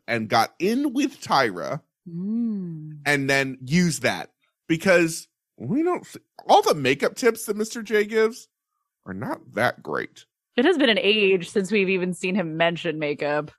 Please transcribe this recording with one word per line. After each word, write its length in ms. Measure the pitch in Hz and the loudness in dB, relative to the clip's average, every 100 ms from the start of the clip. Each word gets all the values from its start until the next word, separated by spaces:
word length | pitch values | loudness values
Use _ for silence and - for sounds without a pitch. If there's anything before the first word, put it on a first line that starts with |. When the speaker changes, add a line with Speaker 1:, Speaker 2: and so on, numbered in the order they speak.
| - | -6
Speaker 1:
and 200 | 117 107 | -4 2
got 260 | 120 113 - | 2 2 0
in 320 | 185 240 294 | -2 0 -2
with 280 | 240 262 - | -2 -2 -4
Tyra 600 | - 156 120 90 69 160 - _ 175 | 0 2 2 0 -6 -8 -10 _ -14
Speaker 2:
Mm. 920 | 170 196 226 233 208 175 160 156 151 143 | -8 -6 -4 -2 -4 -8 -10 -12 -8 -2
Speaker 1:
and 240 | 143 135 | 0 2
then 280 | 139 135 131 127 | 0 0 -6 0
used 360 | 170 175 - | 2 2 0
that 300 | 120 90 - _ _ _ - | -2 -2 -6 _ _ _ -4
because 600 | 165 196 175 165 165 - _ _ - | 0 4 4 4 -2 -14 _ _ -12
we 260 | 120 262 | -4 -2
don't, 220 | 339 349 - - _ - - | 0 -2 -6 -20 _ -6 4
all 140 | 320 | 4
the 100 | 440 170 | 4 2
makeup 400 | 131 139 202 - | 0 0 -2 0
tips 300 | 240 226 - | 0 0 -2
that 100 | 208 | -4
Mister 260 | 214 240 | -6 -8
J 200 | 214 214 208 | -2 0 0
gives 420 | 220 220 240 - _ _ _ _ _ - | 2 0 -2 -18 _ _ _ _ _ -14
are 80 | |
not 400 | 92 - - 127 | -10 -8 -10 -8
that 280 | 104 117 - | -2 -2 -2
great. 420 | - 69 - - - _ _ - | -6 -6 -6 -12 -20 _ _ 0
Speaker 2:
It 80 | 285 | 2
has 120 | 330 | 4
been 120 | 262 | 2
an 80 | 202 | 2
age 500 | 196 214 190 190 175 | 2 2 4 2 0
since 220 | 214 185 | -4 0
we've 160 | 214 190 | 0 2
even 240 | 185 180 | 0 -2
seen 220 | 175 185 196 | -4 -2 -2
him 220 | 165 160 | -2 0
mention 420 | 170 170 175 156 | 0 0 -4 -4
makeup. 520 | 147 151 147 147 151 | -4 -4 -2 -2 -4